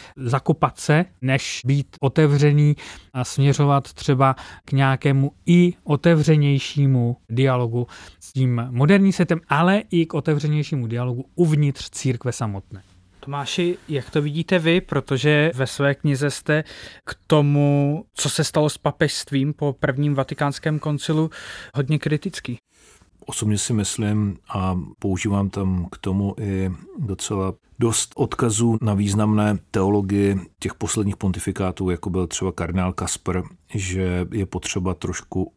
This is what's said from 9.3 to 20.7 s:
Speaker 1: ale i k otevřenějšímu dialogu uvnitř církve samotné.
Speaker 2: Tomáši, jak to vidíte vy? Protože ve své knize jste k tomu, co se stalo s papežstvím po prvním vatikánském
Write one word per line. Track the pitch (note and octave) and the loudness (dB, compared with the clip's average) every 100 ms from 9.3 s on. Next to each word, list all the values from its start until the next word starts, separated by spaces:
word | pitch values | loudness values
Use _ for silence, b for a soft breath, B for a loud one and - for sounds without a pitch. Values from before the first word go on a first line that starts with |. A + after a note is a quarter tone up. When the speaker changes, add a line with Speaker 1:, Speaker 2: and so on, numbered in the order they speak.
| E3 - | -2 0
Speaker 1:
ale | D3 F3+ G3+ - | 2 4 2 2
i | F3 E3 | 0 0
k | |
otevřenějšímu | D3+ D#3+ D3 D3+ D3+ C#3+ C#3+ A#2 | 0 0 0 0 -2 -2 -4 -4
dialogu | A#2 B2+ A#2+ - - | -4 -4 -6 -6 0
uvnitř | E3+ D3+ D3 - - | 2 4 2 -2 -10
církve | - C3 A#2+ B2 | -4 -2 -2 -4
samotné. | - A2 G2 - G2 - _ _ _ - | -4 -6 -6 -12 -18 -20 _ _ _ -10
Speaker 2:
Tomáši, | C#3+ C3+ - F3 F3+ - | -8 -6 -2 -2 -4 -6
jak | C#3+ - | -6 -4
to | D#3 | -2
vidíte | D3 D3+ E3+ F3+ | -2 -4 0 0
vy? | D#3+ F3 | 2 0
Protože | - C#3+ - C3 D3+ D3+ D3+ B2 | 0 -4 -2 0 2 2 2 0
ve | C3 | -4
své | - C#3 C#3 | 0 0 0
knize | D3+ C3 C#3+ | 0 0 -2
jste | - - D3+ B B B B - | -4 -2 -2 B B B B -16
k | - - | -14 2
tomu, | D3+ C#3+ C#3+ C#3+ C#3+ C#3+ D#3 - | 4 4 4 4 4 2 -2 -8
co | - C#3 | -6 -2
se | - | -2
stalo | D3 D#3+ D3+ | -2 0 0
s | - | 0
papežstvím | D3 - D3 - - C3+ C#3+ | -4 0 -2 -2 -4 -2 -2
po | - C#3+ C3 | -2 -4 -2
prvním | D3 C3 D3 C3+ | -2 0 0 0
vatikánském | C3 C#3+ C#3+ - D#3+ | -2 -2 -4 -2 -4